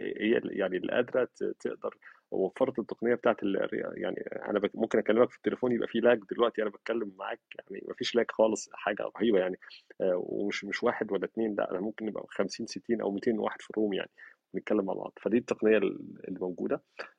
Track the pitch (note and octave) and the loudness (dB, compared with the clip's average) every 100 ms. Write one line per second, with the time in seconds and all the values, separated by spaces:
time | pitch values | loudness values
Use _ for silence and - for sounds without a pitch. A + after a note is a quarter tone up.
0 | - - G#2+ A#2+ - G2 F#2+ F#2 - A#2 | -4 -2 2 2 2 -2 0 0 0 0
1 | B2 B2+ B2 - G2 - B2 - - - | 2 0 0 -2 -6 -4 -6 -6 -8 -10
2 | - - _ G2 F#2+ - B2+ A#2+ G#2 - | -14 -20 _ -2 0 2 0 0 -4 -2
3 | A#2 A#2 A#2+ A2 G2+ F#2+ - - - - | 0 2 2 2 0 0 0 -2 -4 -4
4 | F#2+ - - - - G#2 G2+ - A2+ A2+ | -4 -4 -6 -6 -2 0 0 0 2 2
5 | G#2 A2 B2 - G#2+ G#2 B2+ A#2 G#2 A2+ | 4 4 4 2 -4 0 0 0 0 2
6 | A#2 A#2+ G2+ - A#2 - G#2+ G2 - A2+ | 4 4 0 0 2 2 -2 -4 -4 -4
7 | G#2 F#2+ G2 A#2 _ - - G2 - - | -4 -6 -8 -8 _ -18 -12 -10 -10 -6
8 | - A#2 A2 - A2 G#2+ - - G#2 G#2 | 0 2 2 4 4 4 -4 -6 -4 -2
9 | - - A2+ F#2+ F#2 F#2 - - - - | -4 0 4 4 4 -2 -10 -20 -18 -2
10 | F#2+ F2+ - G#2+ G2+ - G2+ - A#2+ - | 0 2 0 -2 -2 -4 -6 -2 0 0
11 | A2 G2 F2+ - A2+ G2+ - F2+ G#2+ - | -2 -2 -2 0 0 0 -2 -2 -4 -4
12 | G#2+ F#2 - - G2 - A#2 F#2+ - A2+ | -6 -6 -6 -2 -2 -4 -8 -8 -2 0
13 | G2+ G2+ - A2 G#2+ - - G#2+ G#2+ F#2 | 0 0 0 0 0 -4 -6 -2 0 0
14 | E2+ _ - - _ F#2+ - G#2 F#2+ G2 | -4 _ -20 -20 _ -8 0 0 0 -4
15 | G2 - G2 A#2 - A2 G#2+ G#2+ G2 F#2+ | -8 -6 0 0 2 2 4 4 4 -2
16 | F2+ E2+ - F#2 F#2 - G#2+ C#3 - - | -8 -12 -10 -6 -4 -4 -2 -2 -4 -16
17 | - | -16